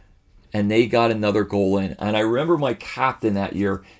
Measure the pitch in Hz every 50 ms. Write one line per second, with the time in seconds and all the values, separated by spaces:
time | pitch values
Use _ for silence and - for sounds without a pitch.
0 | - _ _ _ _ _ _ - - _ - 104 101 104 110 117 120 104 120 117
1 | 117 117 110 107 107 104 101 107 101 - 101 101 98 95 98 98 95 90 - -
2 | - 107 107 107 110 113 120 131 156 170 170 147 143 123 113 - - - - 127
3 | 127 131 131 - - 107 98 98 98 - - 92 101 98 98 - - - -